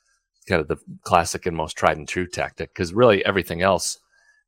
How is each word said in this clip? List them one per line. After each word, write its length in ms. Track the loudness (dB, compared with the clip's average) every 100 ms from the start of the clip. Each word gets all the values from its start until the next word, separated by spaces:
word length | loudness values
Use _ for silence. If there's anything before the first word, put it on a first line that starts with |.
| _ _ _ _ -2
kind 120 | -2
of 80 | 0
the 100 | -6 -10 -16
classic 440 | 2 2 2 -4 -4
and 100 | -4
most 200 | -6 0
tried 220 | 0 0
and 100 | -4
true 180 | -6 -6
tactic, 480 | -6 -8 -8 -10
'cause 200 | -6 -4
really 300 | 4 6 6
everything 380 | 2 0 -2 0
else, 360 | 2 2 -2 -10 _ _ _ _